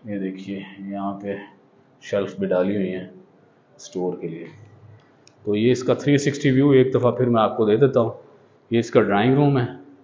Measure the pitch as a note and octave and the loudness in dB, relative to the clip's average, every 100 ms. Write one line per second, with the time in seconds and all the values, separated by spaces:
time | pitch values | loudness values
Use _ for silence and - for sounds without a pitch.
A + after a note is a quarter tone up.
0 | A2 G2+ F#2+ F#2+ G2 G2 - - G2 G2+ | -8 -8 -6 -8 -12 -12 -12 -16 -12 -8
1 | G2 G2 G2+ F#2+ - - _ _ _ _ | -8 -8 -10 -10 -12 -20 _ _ _ _
2 | - G2+ G2 - F#2+ F2+ F#2 G#2 F#2 F#2 | -4 -4 -4 -6 -2 0 0 -2 -4 -6
3 | F2+ - - _ _ _ _ _ - F#2 | -12 -20 -20 _ _ _ _ _ -12 -6
4 | F2+ D#2 F2 E2 - - - - - - | -6 -6 -10 -12 -16 -20 -20 -20 -20 -20
5 | _ _ _ _ - G#2 A#2 B2 C#3+ A#2+ | _ _ _ _ -4 0 2 0 0 -2
6 | C#3+ C#3+ C#3+ C#3 C#3+ C3 C#3+ C3 C3 B2 | 2 2 0 -2 0 2 4 4 4 2
7 | A#2+ A#2 B2 A#2 G#2 - G#2+ A2+ C3+ C3 | 0 0 0 2 2 2 2 4 4 2
8 | A2+ - - - _ _ _ A#2 A2 A#2+ | 0 -4 -20 -20 _ _ _ -2 2 2
9 | G2+ G2+ A#2+ C3+ C#3+ C3+ - - - - | 2 2 2 4 4 2 -2 -8 -20 -20